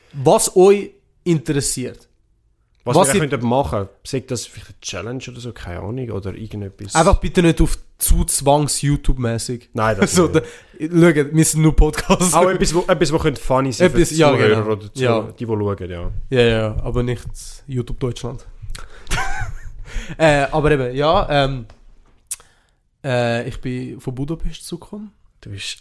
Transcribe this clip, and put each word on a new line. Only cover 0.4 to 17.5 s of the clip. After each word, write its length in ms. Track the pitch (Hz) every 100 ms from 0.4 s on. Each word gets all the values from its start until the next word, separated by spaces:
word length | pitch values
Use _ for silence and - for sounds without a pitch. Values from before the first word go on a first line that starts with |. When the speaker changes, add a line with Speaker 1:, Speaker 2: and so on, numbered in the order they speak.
| - 190
Speaker 1:
euch 340 | 190 202 196 - _ _
interessiert. 840 | 180 165 - 143 135 - 123 - _ _ _ _ _ _ _ _
Speaker 2:
Was 120 | - 147
Speaker 1:
Was 120 | 190
Speaker 2:
wir 140 | 202
Speaker 1:
ihr 60 | 151
Speaker 2:
könnten 180 | 135 117
machen, 420 | 127 139 107 98 _
sagt 260 | - 135 -
das 160 | 123 -
vielleicht 220 | - -
eine 100 | -
Challenge 420 | - 95 104 127 127
oder 120 | 123
so, 120 | 120
keine 280 | - - 87
Ahnung, 300 | 92 127 120
oder 240 | 101 95
irgendetwas. 600 | 90 110 104 98 - 101
Speaker 1:
Einfach 260 | 156 165 190
bitte 220 | 180 185
nicht 180 | 170 160
auf 180 | 160 - - _
zu 260 | - 170
zwangs-YouTube-mäßig. 1400 | 156 - 139 147 143 - 139 143 - 127 120 113 - 123 -
Speaker 2:
Nein, 220 | 113 110 107
das 120 | 190
Speaker 1:
<laughs> 40 | 185
So, 100 | 160
Speaker 2:
nicht. 80 | 156
Speaker 1:
da, 40 | - - _ - 156 170 170
schaut, 200 | 151 143
wir 100 | 156
sind 160 | 156 156
nur 140 | 156 147
Podcasts. 560 | 151 - - 190 180
Speaker 2:
Auch 160 | 160 185
etwas, 260 | 185 202
wo, 80 | 165 180
etwas, 240 | 175 156
wo 60 | 156
könnte 220 | 156 123
funny 300 | - 131 135
sein 160 | 117 180
Speaker 1:
Etwas, 200 | 113 165
Speaker 2:
für 60 |
die 60 | 156
Speaker 1:
ja, 100 | 147
Speaker 2:
Zuhörer 300 | 123 107 107
Speaker 1:
genau. 100 | 107
Speaker 2:
oder 220 | 107 101
zu, 80 | 135
Speaker 1:
Ja. 200 | 127 113
Speaker 2:
die, 220 | 110 107
die 20 | 113
schauen, 440 | 107 101 101 90
ja. 200 | 87 90 101 -
Speaker 1:
Ja, 100 | 131
ja, 360 | 117 113 107 110
aber 200 | 131 117
nicht 220 | 123 117 - - -